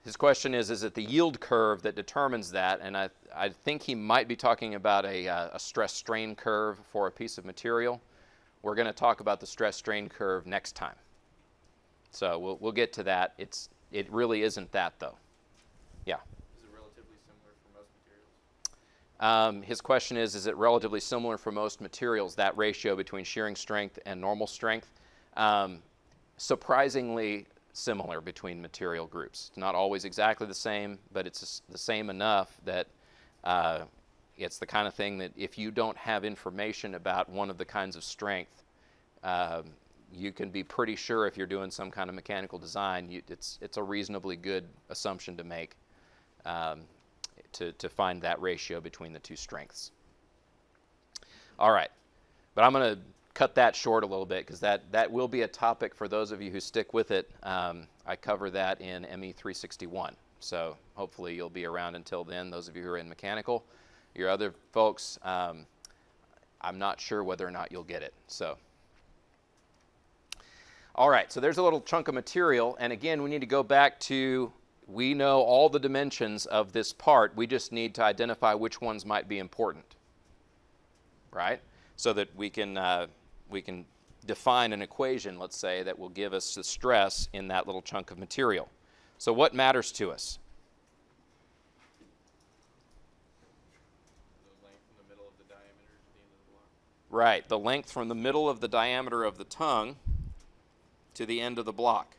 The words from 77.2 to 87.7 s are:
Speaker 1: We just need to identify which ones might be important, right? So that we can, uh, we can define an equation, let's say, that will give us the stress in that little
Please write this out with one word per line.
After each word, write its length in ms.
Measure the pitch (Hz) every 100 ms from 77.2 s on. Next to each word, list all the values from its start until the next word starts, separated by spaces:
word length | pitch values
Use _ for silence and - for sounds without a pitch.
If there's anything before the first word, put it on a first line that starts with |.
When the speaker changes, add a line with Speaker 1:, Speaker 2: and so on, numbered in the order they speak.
| 107
Speaker 1:
We 120 | 107 117
just 260 | 127 -
need 220 | 117 113
to 80 | 101
identify 500 | 110 101 120 110 117
which 260 | 107 113 -
ones 260 | 117 107
might 220 | 101 104 95
be 120 | 101
important, 580 | 92 - 107 78 - - _ _ _ _ _ _ _ _ _ _ _ _ _
right? 280 | 90 90 127 - - - -
So 160 | 120
that 200 | 104 98
we 160 | 95 104
can, 280 | 113 101 95
uh, 300 | 92 87 85 - _ - -
we 140 | 98
can 240 | 92 90 82 _ _ -
define 480 | 104 107 131 123 117
an 80 | 104
equation, 560 | 98 - 131 131 98 90
let's 180 | 90
say, 280 | - 95 92
that 160 | 92 90
will 100 | 92
give 240 | 90 101
us 220 | 95 -
the 80 | 101
stress 680 | - - 127 117 98 - -
in 160 | 101 95
that 180 | 92
little 160 | 98